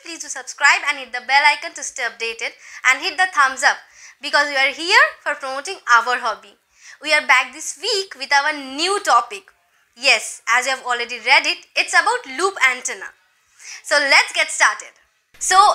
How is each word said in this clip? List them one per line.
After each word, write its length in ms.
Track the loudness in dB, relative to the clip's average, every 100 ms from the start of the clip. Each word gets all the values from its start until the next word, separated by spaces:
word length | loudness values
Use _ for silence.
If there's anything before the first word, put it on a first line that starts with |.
please 220 | -14 -14
do 60 | -12
subscribe 500 | -14 -14 0 2 2 0
and 100 | -4
hit 140 | -8
the 160 | -10 0
bell 160 | 2
icon 320 | 4 2 -4
to 80 | -12
stay 220 | -12 -8 -8
updated 480 | -6 -8 -8 -10 -10 -18 -2 0
and 160 | 0
hit 160 | -2 -2
the 80 | 0
thumbs 300 | 2 0 2
up 140 | 0 0 -6 _ -20 -16
because 240 | -2 0 0
we 80 |
are 160 | 0 0
here 320 | -2 2 4 4 0
for 160 | -8
promoting 480 | -6 -6 -8 -8 -10 2
our 320 | 2 4 -2
hobby. 320 | -2 -6 -10 _ _ _ -20 -12
We 100 | 0
are 140 | 0 4
back 260 | 4 2
this 280 | -6 -12 -8
week 320 | -4 -4 -4
with 160 | -10 0
our 220 | 2 2
new 480 | -4 -8 -4 -2 -2
topic. 480 | 2 2 0 -8 -16 _ _ _ _ _
Yes, 440 | 2 2 0 -10 -2
as 200 | 0 0
you 40 |
have 160 | -4 -4
already 320 | -4 -6 -6
read 320 | 2 2 2
it, 160 | -4 -6
it's 240 | -6 0 2
about 400 | 2 -2 -6 -4
loop 160 | -4 0
antenna. 480 | -2 -2 -8 -12 -14 -18 _ _ _ _ -20 -18
So 160 | -2 0
let's 340 | 4 4 4
get 200 | -2 -4
started. 420 | 0 0 0 -10 -20 _ _ _ _
So 180 | 0 4 4